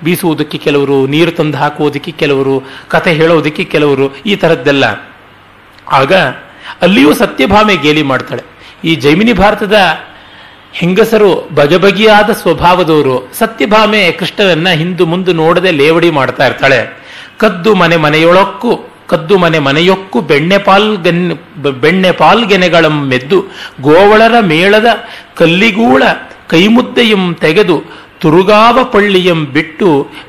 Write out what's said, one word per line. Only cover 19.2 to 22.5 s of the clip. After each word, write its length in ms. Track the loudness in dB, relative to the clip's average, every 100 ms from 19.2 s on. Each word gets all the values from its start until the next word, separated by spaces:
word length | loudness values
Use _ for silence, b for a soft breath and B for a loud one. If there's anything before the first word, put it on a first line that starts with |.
| 0 2
ಮನೆ 220 | 2 0
ಮನೆಯೊಕ್ಕೂ 640 | 0 0 0 0 -2 -6
ಬೆಣ್ಣೆ 360 | -2 -2 0 0
ಪಾಲ್ಗೆನ್-, 1040 | 2 2 2 -2 -2 -2 -2 -6 -12 -8
ಬ-, 60 | -6
ಬೆಣ್ಣೆ 440 | -2 0 2 0
ಪಾಲ್ಗೆನೆಗಳಂ 960 | 2 2 2 2